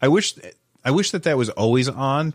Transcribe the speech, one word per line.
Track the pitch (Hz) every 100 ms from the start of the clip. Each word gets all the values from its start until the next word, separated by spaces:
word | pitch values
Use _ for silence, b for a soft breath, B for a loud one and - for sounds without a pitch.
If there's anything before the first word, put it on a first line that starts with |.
I | 135
wish, | 175 202 - 90 - _ _
I | 123
wish | 151 196
that | 185
that | 160 139
was | 113
always | - 113 123 127
on, | 123 135 139 160